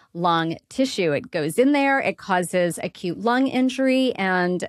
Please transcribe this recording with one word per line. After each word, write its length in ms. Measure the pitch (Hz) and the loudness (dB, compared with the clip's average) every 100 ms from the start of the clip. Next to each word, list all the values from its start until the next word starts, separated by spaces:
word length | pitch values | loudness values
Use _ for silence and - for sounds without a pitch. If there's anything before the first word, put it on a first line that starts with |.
| _ | _
lung 440 | 170 175 165 165 - - | -2 2 2 0 -4 -6
tissue. 440 | - 262 - 170 | -2 -2 0 0
It 180 | 139 - | 0 -2
goes 280 | 170 151 190 | -4 -2 2
in 140 | 262 | 2
there, 280 | 285 277 269 | 4 2 2
it 180 | - 196 | -2 -4
causes 600 | - 180 175 185 175 160 | -2 0 0 0 0 -2
acute 360 | - - 180 180 | -8 -8 -8 -4
lung 280 | 214 247 269 | 0 0 0
injury. 680 | 254 262 254 262 262 254 - | 2 0 0 0 2 0 0
And 520 | 190 185 180 180 | 0 0 0 -2